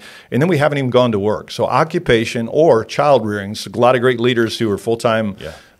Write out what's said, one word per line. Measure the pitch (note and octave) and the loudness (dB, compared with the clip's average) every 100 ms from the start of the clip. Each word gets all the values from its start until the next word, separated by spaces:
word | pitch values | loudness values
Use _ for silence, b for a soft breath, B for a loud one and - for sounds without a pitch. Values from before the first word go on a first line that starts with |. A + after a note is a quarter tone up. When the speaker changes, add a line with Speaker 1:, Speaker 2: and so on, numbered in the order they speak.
| B B B | B B B
Speaker 1:
And | A#2+ | -2
then | E3+ | 0
we | D#3 | 2
haven't | D3 C#3+ | 0 0
even | C3 | 0
gone | B2 B2 | 2 2
to | G#2 | 0
work. | G2+ F2 - | 0 -2 -6
So | - | -4
occupation | A2 B2+ D#3+ E3+ E3+ A#2 A#2 A#2+ A2+ | -2 0 0 -2 2 2 0 -6 -4
or | - D#3+ B2 | 2 4 4
child | G#2 - C#3+ C3 A2 | 2 -2 2 2 2
rearing. | G#2 G2 | -6 -8
So | G#2+ - | -10 -8
a | G2 | 0
lot | A#2+ | 2
of | B2+ | 4
great | B2 A#2+ | 2 0
leaders | A#2+ A#2+ A2+ - | 0 0 0 -2
who | A2+ | -4
are | G2 | -2
full-time | - A#2 A#2+ A2 G#2+ F#2 | -4 -2 0 0 -2 -8
Speaker 2:
Yeah. | D#2 B B | -14 B B